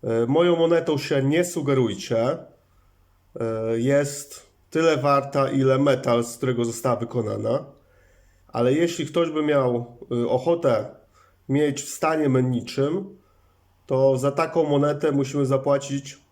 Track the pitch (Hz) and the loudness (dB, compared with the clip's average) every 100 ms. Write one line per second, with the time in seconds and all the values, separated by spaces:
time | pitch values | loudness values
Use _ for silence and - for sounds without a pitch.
0 | - 113 117 147 175 170 165 170 165 147 | -2 0 2 2 4 4 4 2 2 -4
1 | - 143 135 160 175 175 139 135 117 98 | 0 0 2 0 0 -2 0 2 0 -2
2 | - 113 120 165 - _ _ _ _ _ | -4 0 0 -2 -8 _ _ _ _ _
3 | _ _ _ - 113 110 113 113 123 143 | _ _ _ -8 -6 -4 -2 0 2 2
4 | 143 - - - - _ _ 160 165 147 | 0 -6 -14 -20 -20 _ _ 0 2 2
5 | 143 139 139 143 135 135 131 131 143 131 | 2 2 2 -2 0 2 2 4 4 2
6 | 131 120 117 - 127 120 117 113 131 113 | 2 0 0 -4 -4 0 -2 -2 -2 -2
7 | 113 127 107 104 107 135 - - _ _ | -2 -4 -4 -4 -2 -4 -4 -20 _ _
8 | _ _ _ _ _ 113 120 143 170 170 | _ _ _ _ _ 0 2 2 0 -2
9 | 139 170 165 156 151 143 127 120 117 - | -4 -2 0 0 0 2 2 -2 -6 -14
10 | - 120 120 123 143 170 147 110 107 - | -6 -4 0 0 0 2 2 0 -2 -12
11 | _ _ _ _ - 135 147 139 - - | _ _ _ _ -4 0 0 -2 -10 -4
12 | 160 156 147 127 127 120 - - 139 175 | -2 0 2 2 0 -2 -6 -2 -2 -2
13 | 196 - _ _ _ _ _ _ _ 131 | -8 -16 _ _ _ _ _ _ _ 2
14 | 135 131 139 135 160 170 151 143 147 147 | 4 4 0 -2 -2 0 2 2 2 0
15 | 156 139 135 147 135 135 139 139 139 139 | 0 0 -2 -2 0 0 0 -2 -2 -10
16 | 135 - _ | -10 -20 _